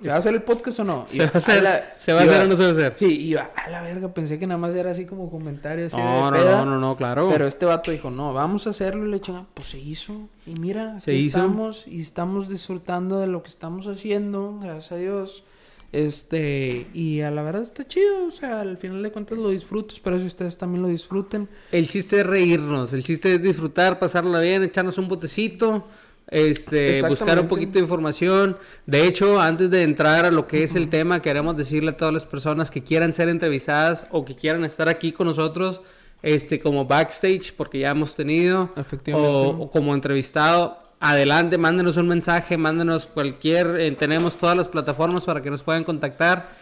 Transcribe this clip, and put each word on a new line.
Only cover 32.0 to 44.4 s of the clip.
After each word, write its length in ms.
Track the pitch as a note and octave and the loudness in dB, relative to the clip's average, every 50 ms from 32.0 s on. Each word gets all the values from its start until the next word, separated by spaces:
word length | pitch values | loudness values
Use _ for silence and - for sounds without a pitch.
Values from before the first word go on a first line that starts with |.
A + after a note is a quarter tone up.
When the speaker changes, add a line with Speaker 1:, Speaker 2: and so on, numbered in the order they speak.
| E3 D#3 | 0 0
Speaker 2:
las 140 | D#3 D#3+ - | 0 -2 -4
personas 440 | - - C#3+ C3 D#3 D3+ D#3 D#3+ - | -6 -10 -4 -2 -2 0 0 -2 -4
que 120 | - C#3 | -6 -10
quieran 320 | - - D#3 D#3+ E3+ E3 D#3 | -4 0 2 2 2 2 2
ser 160 | - E3 E3+ | 2 0 0
entrevistadas 760 | E3+ E3 E3+ D#3+ C#3+ C3 - - D3 D3 D#3 E3 E3+ E3 - - | 2 0 0 0 0 -2 -2 0 0 2 2 2 0 -2 -6 -4
o 160 | - E3 C3+ | -4 -4 -4
que 100 | C3 C3 | -4 -10
quieran 300 | - - D#3 D#3+ E3+ E3 | -4 -2 -2 0 0 -2
estar 240 | D3 - - D#3+ D#3+ | -4 -2 -2 0 0
aquí 220 | E3+ E3 - E3 | 0 0 -2 -6
con 140 | D#3+ - F#3 | -2 0 0
nosotros, 540 | E3+ D3+ D3+ D#3+ D#3+ D#3 F3 F#3 F#3 F#3 F#3 - - - - - - - _ | 0 2 0 -2 -2 0 -2 -2 -2 -4 -6 -14 -20 -20 -20 -20 -20 -20 _
este, 380 | - D3+ D3+ D3 - - D#3 - | 0 0 0 0 0 -2 -4 -2
como 240 | - D#3 C#3+ C#3 C3+ | 0 0 0 0 0
backstage, 720 | B2+ C#3 D3+ D#3+ D#3 - - - F#3+ F#3+ F#3 F#3 - - | 2 2 2 2 0 -2 -2 0 0 0 0 -2 -10 -10
porque 220 | - D3+ - - C3+ | -10 -10 -6 -4 -2
ya 140 | C3+ C#3 | -2 0
hemos 220 | C#3+ D3+ D#3 C#3+ - | 0 0 -2 -2 -4
tenido, 600 | - D3 C#3+ D#3 E3 F3 F3+ F#3 F#3+ F#3 F3+ - | -6 -2 0 2 2 4 4 2 2 0 -2 -4
Speaker 1:
Efectivamente. 500 | D3 C#3 - - C3+ - - D3 D3+ D3+ D3 | -10 -8 -8 -10 -8 -6 -2 0 2 2 4
Speaker 2:
o, 180 | C#3+ C#3 C3+ C3+ - E3 | 4 4 2 2 0 -2
o 80 | - - | -8 0
como 240 | - D#3+ C#3+ C#3+ C#3+ | 0 0 2 2 0
entrevistado, 840 | C#3 C3+ C#3+ C#3 C#3 B2+ - - D#3 D3+ D#3+ E3+ F3 F3 D#3 - - - _ _ _ | 0 0 0 0 0 -2 -2 0 2 4 4 6 4 2 0 -4 -10 -20 _ _ _
adelante, 560 | - D3 D3 C#3+ C#3 C#3 C#3+ E3 E3+ E3+ F3+ E3+ | 0 2 4 4 4 6 4 4 4 2 2 2
mándenos 380 | E3 D#3+ E3+ F#3 F3+ F3 D3+ | 2 2 4 4 2 2 2
un 120 | F3 F3 F3 | 2 2 4
mensaje, 480 | F3 E3+ - F3 E3+ E3+ E3+ - F3 | 2 2 2 2 0 0 0 0 0
mándenos 500 | E3 D#3+ D#3 D#3 E3+ E3+ E3 E3 D#3+ D#3+ | 0 2 0 2 2 2 2 0 0 -2
cualquier, 720 | - - D3+ C#3+ C#3 C3 - - D#3 E3 F3 F3+ E3+ E3+ E3 | -4 -4 -4 -4 -4 -4 -2 0 2 2 4 2 2 2 2
eh, 140 | E3 D#3 | 0 0
tenemos 440 | C#3 - D#3 C#3+ D#3 E3 F3 E3 E3 | 0 0 0 0 2 2 0 0 0
todas 200 | - | 0